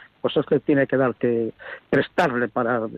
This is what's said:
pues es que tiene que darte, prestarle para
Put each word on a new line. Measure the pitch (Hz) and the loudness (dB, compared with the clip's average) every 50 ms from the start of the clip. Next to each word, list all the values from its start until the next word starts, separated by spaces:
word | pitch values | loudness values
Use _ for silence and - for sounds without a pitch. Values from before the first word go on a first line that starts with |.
| - - _ _ | -20 -20 _ _
pues | - 123 - | -4 -2 0
es | 160 139 | 0 0
que | - 156 139 | 2 0 0
tiene | - - 147 139 135 | 2 2 2 2 2
que | - 131 131 | 2 0 0
darte, | 135 123 110 - - 120 117 117 113 110 - - - - - - - _ | 0 0 -2 -2 -2 -2 0 0 -2 -4 -6 -10 -16 -18 -18 -18 -6 _
prestarle | - 135 - - _ - 175 147 120 120 120 110 | 0 0 0 0 _ 0 0 0 0 -2 -4 -2
para | - 131 120 113 123 117 110 110 - | -2 -2 -2 0 -2 -2 -4 -6 -10